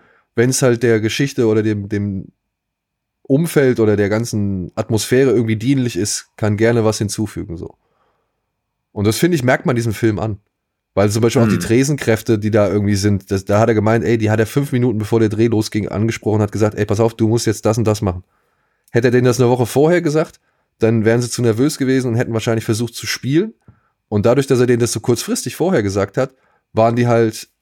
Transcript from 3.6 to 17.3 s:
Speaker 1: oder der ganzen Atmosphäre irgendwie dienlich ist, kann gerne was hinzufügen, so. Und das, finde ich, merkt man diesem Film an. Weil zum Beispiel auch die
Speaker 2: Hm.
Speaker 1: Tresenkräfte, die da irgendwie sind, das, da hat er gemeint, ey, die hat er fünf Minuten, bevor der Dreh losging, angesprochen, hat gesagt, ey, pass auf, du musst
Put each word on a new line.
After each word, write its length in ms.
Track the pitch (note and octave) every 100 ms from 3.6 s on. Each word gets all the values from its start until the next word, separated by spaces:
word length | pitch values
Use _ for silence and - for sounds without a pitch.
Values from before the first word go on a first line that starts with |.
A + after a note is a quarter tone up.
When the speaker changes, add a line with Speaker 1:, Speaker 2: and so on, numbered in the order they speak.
| C3 A#2
Speaker 1:
oder 160 | G#2+ G#2
der 140 | G2+
ganzen 600 | G#2+ A#2 G#2+ G2+ F#2+ E2+ -
Atmosphäre 560 | - A2 - B2 C3+
irgendwie 240 | A2+ A2 G#2+
dienlich 400 | A#2+ C#3 A#2+ F2
ist, 320 | G#2 - - -
kann 220 | G#2+ G#2
gerne 260 | A2+ A#2+
was 140 | A2 G#2+
hinzufügen, 580 | G2+ - G#2+ - - E2+
so. 200 | - _ _ _ _ _ _ _ _ _ _ _ _
Und 140 | G2+ G2+
das, 100 | G#2+
finde 180 | F3 E3
ich, 80 |
merkt 220 | B2 C#3 -
man 120 | A#2+
diesem 160 | A#2
Film 260 | G2+ A2 G2
an. 200 | A2 G2+ _ _ _ _ _ F#2+
Weil 160 | G#2
zum 100 | A2
Beispiel 220 | A#2 B2+
auch 40 | A2
die 60 |
Speaker 2:
Hm. 60 | F2
Speaker 1:
Tresenkräfte, 800 | F2+ A#2 C#3 D3 - A2 - A2
die 100 | G#2+
da 180 | G#2+ G2+
irgendwie 280 | G#2 G2+ G2
sind, 340 | G#2 G2 -
das, 160 | G2 -
da 140 | G#2
hat 100 | A2+
er 60 | G#2+
gemeint, 280 | G#2 A#2
ey, 140 | E2+ A#2
die 140 | G#2+
hat 80 | G#2+
er 80 | A2
fünf 240 | C#3+ C#3
Minuten, 260 | B2+ B2 G#2+
bevor 220 | G#2 A2+
der 100 | A2
Dreh 160 | G#2+ A#2
losging, 400 | G#2 - A2 G2
angesprochen, 540 | F#2+ A2+ - G#2+ G#2+
hat 100 | G#2
gesagt, 220 | G2+ G#2+ -
ey, 100 | G#2
pass 140 | G#2
auf, 140 | A2+
du 140 | -
musst 180 | A2